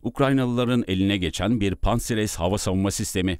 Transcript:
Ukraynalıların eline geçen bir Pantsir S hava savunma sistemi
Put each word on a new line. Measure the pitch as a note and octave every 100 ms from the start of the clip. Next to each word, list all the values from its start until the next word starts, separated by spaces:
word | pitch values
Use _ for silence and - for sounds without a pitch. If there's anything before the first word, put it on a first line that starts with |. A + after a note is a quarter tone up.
Ukraynalıların | A#2+ - C3+ C3+ B2+ A#2+ A#2+ B2 A2+
eline | F#2+ G2 G2+
geçen | F2 - F#2 A#2+
bir | G2
Pantsir | F#2 G2+ A#2 - A2+ G#2+
S | -
hava | E2+ G2+
savunma | - F#2+ G2
sistemi | - G#2+ G2+ F#2 F2+